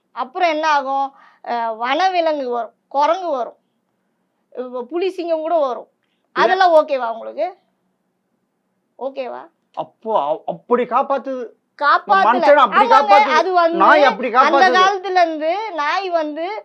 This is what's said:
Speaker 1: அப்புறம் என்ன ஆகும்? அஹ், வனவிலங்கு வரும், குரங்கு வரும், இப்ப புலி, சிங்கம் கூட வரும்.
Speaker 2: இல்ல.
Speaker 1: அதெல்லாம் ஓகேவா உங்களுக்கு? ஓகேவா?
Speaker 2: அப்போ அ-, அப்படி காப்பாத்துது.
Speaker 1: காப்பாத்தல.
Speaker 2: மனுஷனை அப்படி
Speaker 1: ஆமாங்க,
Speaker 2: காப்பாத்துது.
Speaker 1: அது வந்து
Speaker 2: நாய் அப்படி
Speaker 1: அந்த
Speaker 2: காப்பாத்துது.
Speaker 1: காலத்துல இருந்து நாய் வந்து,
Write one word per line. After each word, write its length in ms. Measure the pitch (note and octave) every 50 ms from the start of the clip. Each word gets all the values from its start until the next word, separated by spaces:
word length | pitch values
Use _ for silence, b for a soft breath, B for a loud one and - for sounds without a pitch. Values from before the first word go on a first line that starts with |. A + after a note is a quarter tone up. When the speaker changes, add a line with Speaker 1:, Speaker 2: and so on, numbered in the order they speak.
| _ _
Speaker 1:
அப்புறம் 380 | - A#3 A#3+ A#3+ - F#4 F4+ E4+
என்ன 180 | D#4 D4+ D#4 D#4+
ஆகும்? 480 | D4+ C#4+ C4+ C4+ C#4 C4+ C#4 C4+ C4+ b b b b b b
அஹ், 320 | - A#3+ A#3 A#3 A3+ A3+
வனவிலங்கு 720 | G#3+ A#3+ B3 C#4 D#4+ F#4 F#4+ F#4 F4 E4 D#4+ D4+ D4 C4 B3
வரும், 240 | A#3+ A#3+ A3+ G#3+ _ _ _ _
குரங்கு 420 | - C4+ D4 D4+ E4+ F#4+ F4+ E4+
வரும், 300 | C#4+ B3+ A3+ - - _ _ _ _ _ _ _ _ _ _ _ _ _ _ _ _ _ _ _ -
இப்ப 280 | - B3+ B3+ B3 B3+ A#3+
புலி, 260 | B3 D#4 F4 G4 F#4
சிங்கம் 300 | F4+ F#4 D#4+ E4+ E4 D#4
கூட 180 | D#4 E4 F4 D#4+
வரும். 300 | C#4+ C4 A#3 G#3+ - _ _ _ _ _ _ _ _ _ -
Speaker 2:
இல்ல. 100 | B3+ D4+
Speaker 1:
அதெல்லாம் 280 | - F#4 F#4+ F#4+ F4+ E4
ஓகேவா 380 | D#4 D4+ B3+ C#4+ B3+ A#3+ A3+
உங்களுக்கு? 460 | A3+ A3+ A3 A3 A3 B3+ D#4+ F4+ F#4+ _ _ _ _ _ _ _ _ _ _ _ _ _ _ _ _ _ _ _ _ _ _ _ _ _ _ _ _ -
ஓகேவா? 480 | A#3+ C4+ C4+ C#4 B3+ A#3+ A#3+ B3+ D4 E4+ _ _ _ _ -
Speaker 2:
அப்போ 580 | - D#3+ - _ _ - A3 A3 F3+ C#3 D3
அ-, 100 | D#3+ - -
அப்படி 380 | - F3 - _ - A#3+ A#3+ A#3+
காப்பாத்துது. 600 | A#3+ A3+ C4 C#4+ C#4 C4+ C4+ A3 C4+ C4 B3+ A#3 - - _ _ _ _ -
Speaker 1:
காப்பாத்தல. 460 | D4 C#4+ - F4+ - - - G4 F#4+
Speaker 2:
மனுஷனை 300 | - - F4+ D#4+ D4 C#4+
அப்படி 300 | D4 C4 - D#4+ F#4+ G#4+
Speaker 1:
ஆமாங்க, 80 | - -
Speaker 2:
காப்பாத்துது. 420 | C#4 B3 G#3 C4 C#4 C#4+ C#4 D4+
Speaker 1:
அது 180 | D#4 E4 F#4+ F#4
வந்து 240 | F4 E4+ E4 E4+ E4
Speaker 2:
நாய் 260 | - A#3 D4+ D4+ C#4+
அப்படி 300 | B3+ G3 F#3+ A#3 B3+ G#3
Speaker 1:
அந்த 240 | B3+ C#4 D4+ D4+ -
Speaker 2:
காப்பாத்துது. 180 | F#4+ F#4 -
Speaker 1:
காலத்துல 460 | F#4 F#4 G4 G4+ F#4 F#4 G4 F#4 F4+
இருந்து 520 | F4 E4 D#4+ D4+ D4+ D#4+ F4 G4+ A4+ G#4+ F4
நாய் 360 | D4+ C#4+ D4 E4 F#4+ G4 F#4
வந்து, 360 | F4 E4 D#4 D4+ D4 D4+ E4 F#4 G#4+ G#4